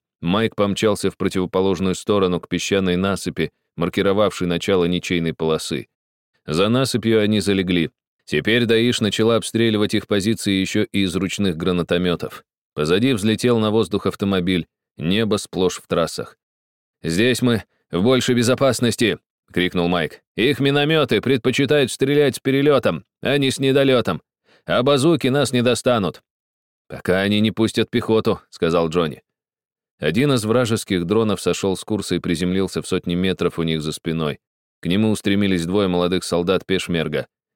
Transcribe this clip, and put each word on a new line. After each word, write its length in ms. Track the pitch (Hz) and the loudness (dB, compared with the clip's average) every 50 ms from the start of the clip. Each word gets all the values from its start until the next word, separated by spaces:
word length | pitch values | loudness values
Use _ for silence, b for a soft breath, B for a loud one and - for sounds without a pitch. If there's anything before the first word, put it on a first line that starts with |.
| _ _ _ _ | _ _ _ _
Майк 340 | - 85 90 110 113 110 - | -4 -2 0 0 0 -2 -2
помчался 560 | - 101 101 98 - - 107 104 - - 95 | -2 -2 -2 0 0 0 0 0 0 -2 -4
в 60 | - - | -4 -2
противоположную 760 | 95 95 - 95 90 87 - 95 95 98 95 82 95 92 92 | -4 -2 -2 -2 -2 -2 0 0 0 0 0 0 -2 -2 -4
сторону, 460 | - - - 107 101 95 90 90 82 | -4 -2 -2 0 2 2 2 0 -2
к 80 | - - | -4 -4
песчаной 480 | - 90 - - 101 98 95 92 87 | -6 -6 -2 -2 0 0 0 0 0
насыпи, 560 | 90 95 98 98 87 - 90 - - 80 76 - _ _ _ _ | 0 0 -2 -2 -4 -4 -6 -6 -4 -4 -6 -6 _ _ _ _
маркировавшей 720 | - 82 92 - 101 95 98 98 101 107 98 - - 92 87 | -6 -4 -2 0 0 0 2 2 2 2 0 0 -2 -4 -2
начало 380 | 85 85 - - 98 92 87 | -2 -2 0 0 0 2 2
ничейной 480 | 87 90 87 - - 90 87 82 82 80 | 0 0 -2 -4 -2 -2 -2 -2 -2 -4
полосы. 560 | - 80 80 80 78 - - - 65 55 - _ _ _ _ _ _ _ _ _ _ _ | -4 -2 -2 -2 -2 -2 -4 -8 -8 -8 -10 _ _ _ _ _ _ _ _ _ _ _
За 240 | - 76 82 98 107 | -4 -2 0 2 2
насыпью 520 | 117 127 135 123 - 117 107 113 113 110 | 2 2 0 0 -2 -2 0 2 2 2
они 180 | 107 104 107 107 | 2 2 2 0
залегли. 520 | 90 98 101 95 92 90 92 87 80 - - _ _ _ _ _ _ | 0 0 0 0 0 0 0 0 0 -2 -4 _ _ _ _ _ _
Теперь 400 | - - 76 - 104 110 120 120 | -4 -2 -2 0 2 2 2 2
Даиш 360 | 107 113 113 117 123 117 - | 2 2 2 2 2 0 0
начала 340 | 113 101 - - 110 113 117 | 0 -2 0 0 2 2 2
обстреливать 580 | 110 - - - 113 117 113 110 104 107 101 - | 0 0 -2 0 0 2 2 2 2 0 0 0
их 140 | 104 - - | -2 -2 -2
позиции 440 | 107 104 95 107 113 - - 104 | -2 0 0 0 -2 -2 -2 -2
еще 320 | 98 95 95 87 - 107 104 | 0 0 0 0 0 -2 -2
и 180 | - - 101 | -2 0 -2
из 140 | 98 92 80 | -2 0 -2
ручных 420 | 92 92 92 - - 101 95 82 78 | -2 -4 -4 -4 -2 -2 -2 -2 -2
гранатометов. 840 | 85 92 90 87 82 - 90 90 90 90 85 - - 64 - - - _ _ _ _ _ _ | -2 -2 0 0 0 0 0 0 0 0 -2 -2 -4 -8 -12 -14 -20 _ _ _ _ _ _
Позади 400 | 71 76 78 87 101 117 135 135 | -4 -2 0 2 2 2 2 0
взлетел 460 | 101 95 110 110 101 - 123 120 113 | 0 0 0 0 0 2 2 2 2
на 100 | 107 107 | 2 0
воздух 360 | 104 113 107 - - 98 - | 0 0 0 0 -2 -4 -2
автомобиль. 640 | 98 - - 104 98 98 92 87 92 92 87 80 - _ _ _ _ _ - | -4 -4 -2 -2 0 0 0 0 0 0 -2 -2 -4 _ _ _ _ _ -6
Небо 400 | 71 82 95 107 113 104 107 101 | -4 -2 0 0 0 0 0 -2
сплошь 420 | - - - 87 92 - - - | -2 -4 -4 -2 0 0 -2 -4
в 80 | - - | -6 -4
трассах. 500 | 85 85 82 78 - - 60 - - _ _ _ _ _ _ _ _ _ _ _ _ _ | -2 0 0 -2 -4 -8 -12 -12 -16 _ _ _ _ _ _ _ _ _ _ _ _ _
«Здесь 400 | - 85 82 90 113 127 123 - | -6 -4 0 0 2 2 2 2
мы 220 | 131 123 117 104 - _ _ _ _ _ | 0 0 0 0 -4 _ _ _ _ _
в 100 | - 85 95 | -4 0 2
большей 320 | 123 131 127 - - 127 | 2 2 2 2 2 2
безопасности!» — 840 | 117 120 110 127 - 139 135 120 - - 117 107 - 123 104 85 - _ _ _ _ _ _ - | 2 2 2 2 2 2 0 0 0 0 0 0 2 0 0 0 -2 _ _ _ _ _ _ -2
крикнул 340 | 87 90 90 - 92 87 87 | -2 -2 0 0 0 0 0
Майк. 340 | 90 87 80 73 - - _ _ _ | 0 0 -2 -4 -6 -10 _ _ _
«Их 240 | - 107 139 143 - | -2 0 0 0 0
минометы 600 | 139 139 139 143 143 151 165 156 143 120 123 104 | 0 0 0 2 2 2 2 2 2 2 0 0
предпочитают 720 | - 120 139 127 - 143 120 - 143 127 151 147 139 123 | 2 2 0 0 0 0 0 0 2 2 2 2 2 0
стрелять 460 | - - 139 135 143 147 147 135 113 - | -2 -2 0 2 2 4 2 2 0 -2
с 20 | |
перелетом, 680 | - 135 135 139 139 151 143 127 - 107 87 73 - _ _ _ | -2 0 0 2 4 4 4 4 2 0 -2 -2 -6 _ _ _
а 160 | - 110 135 147 | -4 -2 0 0
не 140 | 139 131 | 0 0
с 80 | 123 - | -2 0
недолетом. 600 | 139 135 131 139 139 135 131 120 107 - 87 - - _ _ _ _ b b b b | 0 2 2 4 4 4 4 4 2 0 -2 -4 -6 _ _ _ _ b b b b
А 160 | b 85 107 123 | b 0 2 2
базуки 440 | 139 143 139 123 170 170 131 - 127 | 2 2 4 4 4 2 2 2 0
нас 240 | 127 147 139 - | 0 0 0 0
не 100 | - 123 | 0 2
достанут». 600 | 117 123 120 - - 131 123 113 98 80 - - _ _ _ _ _ _ _ _ _ _ _ _ _ - | 2 2 2 2 2 2 2 2 0 -2 -4 -8 _ _ _ _ _ _ _ _ _ _ _ _ _ -18
«Пока 340 | - 67 - - 90 92 | -16 -6 -2 0 0 2
они 180 | 98 101 104 104 | 2 2 2 2
не 100 | 107 110 | 2 2
пустят 380 | 95 - 113 107 - - 110 - | 2 0 0 0 0 0 -2 0
пехоту», — 500 | - 123 - - 110 110 104 113 98 - - _ | -2 -2 0 2 0 2 2 0 -2 -2 -4 _
сказал 400 | - - - 82 82 87 82 82 | -8 -2 0 0 2 2 0 0
Джонни. 320 | 80 87 85 78 65 - - _ _ _ _ _ _ _ _ _ _ _ _ _ _ _ | 0 0 0 -2 -2 -8 -16 _ _ _ _ _ _ _ _ _ _ _ _ _ _ _
Один 340 | 127 131 85 107 143 147 135 | -2 -2 0 2 2 2 2
из 120 | 123 104 | 0 0
вражеских 600 | 107 110 123 127 107 113 104 - - 98 90 85 | 0 2 2 2 2 0 -2 -2 -2 -2 -2 0
дронов 360 | 85 104 113 113 107 98 - | 0 2 2 2 2 0 -2
сошел 340 | - 90 87 - - 98 92 | -2 -2 -2 0 0 -2 -2
с 80 | - - | -4 -4
курса 320 | - 107 101 95 - 90 | -4 -6 -4 -4 -2 -4
и 40 | 85 | -2
приземлился 600 | - 87 87 78 90 90 92 95 95 90 - 82 | -2 -2 -2 -2 -2 -2 0 0 -2 -2 -4 -6
в 60 | 76 - | -6 -4
сотни 280 | - 90 - 90 87 | -4 -4 -4 -4 -2
метров 440 | 87 92 95 90 - 90 85 - - | -2 -2 -2 -2 -2 -2 -2 -2 -2
у 40 | 82 | -2
них 180 | 82 80 80 | -2 -2 -2
за 100 | 73 78 | -4 -6
спиной. 480 | 76 - - 82 80 80 80 73 67 - _ _ _ _ _ _ _ _ | -8 -6 -6 -6 -4 -4 -4 -4 -6 -8 _ _ _ _ _ _ _ _
К 40 | - | -4
нему 260 | 82 87 101 107 110 | -2 0 0 2 0
устремились 540 | 104 101 - 104 98 101 101 98 95 87 82 | 0 -2 -2 0 0 0 0 0 0 0 -2
двое 220 | 82 90 104 101 92 | 0 0 0 0 2
молодых 360 | 90 87 87 87 92 90 - | 2 0 0 0 0 -2 -2
солдат 420 | - - 85 85 87 95 87 - | -2 -2 -2 0 0 0 0 0
пешмерга. 600 | - 95 90 - - 87 85 78 76 73 69 65 - _ _ _ _ _ | -2 -4 -4 -2 -2 -4 -2 -2 -2 -4 -6 -6 -8 _ _ _ _ _